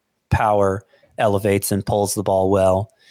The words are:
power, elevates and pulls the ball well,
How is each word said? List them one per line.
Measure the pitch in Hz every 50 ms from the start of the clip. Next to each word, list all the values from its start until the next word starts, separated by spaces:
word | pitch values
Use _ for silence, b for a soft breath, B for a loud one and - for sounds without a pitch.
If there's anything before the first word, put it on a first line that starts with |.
| _ _ _ _ _ _
power, | - - 120 107 104 101 101 98 95 98 b b b b b b b
elevates | - 123 110 101 98 101 104 98 101 - - 104
and | 98 101
pulls | - 113 104 101 98 -
the | 110 95
ball | 101 98 95 95 95
well, | 98 95 95 95 92 95 104 b b b b b